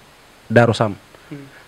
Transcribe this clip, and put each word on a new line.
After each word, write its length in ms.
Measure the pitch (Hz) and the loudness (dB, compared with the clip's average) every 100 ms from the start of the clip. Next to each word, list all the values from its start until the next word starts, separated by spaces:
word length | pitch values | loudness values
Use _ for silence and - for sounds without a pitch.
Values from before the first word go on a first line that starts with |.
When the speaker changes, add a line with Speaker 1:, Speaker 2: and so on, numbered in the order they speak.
| - _ - - - | -20 _ -20 -20 0
Speaker 1:
Daaru 220 | 117 117 | 2 2
Sam. 200 | - 110 - - - - | 0 -4 -6 -18 -20 -20
Speaker 2:
Hmm. 140 | 143 139 - | -20 -20 -20